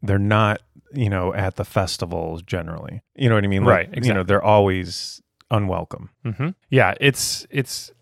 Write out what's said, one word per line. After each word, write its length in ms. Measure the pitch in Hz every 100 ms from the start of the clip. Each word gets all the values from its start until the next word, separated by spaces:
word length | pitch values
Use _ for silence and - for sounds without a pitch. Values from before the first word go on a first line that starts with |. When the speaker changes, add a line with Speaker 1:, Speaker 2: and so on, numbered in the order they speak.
Speaker 1:
they're 160 | 98 98
not, 420 | 101 107 107 107 _ _ _
you 160 | 139 110
know, 240 | 98 90
at 220 | 95 95 -
the 80 |
festivals 800 | 98 - 95 - 87 85 82 82
generally. 580 | 87 90 82 80 - - - -
You 120 | 127
know 60 |
what 80 | 110
I 40 | 101
mean? 160 | 98
Like, 100 | -
Speaker 2:
Right, 120 | 95 -
Speaker 1:
you 40 |
know, 40 | - 120 98
Speaker 2:
exactly. 20 |
Speaker 1:
they're 200 | 92 101
always 760 | 104 107 101 92 90 - - - _ _ -
unwelcome. 600 | 110 101 87 82 - - _
Speaker 2:
Mm-hmm. 260 | 120 107 147 190 -
Yeah, 240 | 131 95 -
it's, 440 | 143 127 - - -
it's, 400 | 143 127 - - _